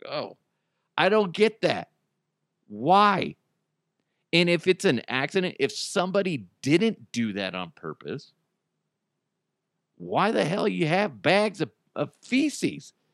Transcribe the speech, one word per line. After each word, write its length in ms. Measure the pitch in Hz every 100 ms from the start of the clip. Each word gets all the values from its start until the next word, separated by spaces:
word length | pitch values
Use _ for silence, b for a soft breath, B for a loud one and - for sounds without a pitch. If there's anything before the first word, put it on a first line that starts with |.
| -
oh, 280 | 143 127 - _ _ _ _ _ -
I 140 | 170
don't 220 | 214 202
get 280 | 165 214 214
that. 300 | 170 104 85 _ _ _ _ _ _ _ -
Why? 680 | 104 131 196 208 190 - - _ _ _ _ _ _ _ _ _
And 160 | 165 175
if 160 | 175 185
it's 180 | 185
an 180 | 196 123 -
accident, 480 | 127 139 190 180 -
if 100 | 139
somebody 760 | - - 202 185 196 190 135 92 _
didn't 500 | - 165 226 202 110
do 220 | 120 113
that 200 | 98 95
on 160 | 90 90
purpose, 600 | - 80 78 71 123 - _ _ _ _ _ _ _ _ _ _ _ _ _ _ _ _ -
why 340 | 175 147 196
the 120 | 220
hell 220 | 170 190 220
you 200 | 185 160
have 340 | 180 208 120
bags 380 | 143 190 214 170
of, 100 | 135 _ _
of 180 | - - _
feces? 720 | - 254 302 - - 143 - _ _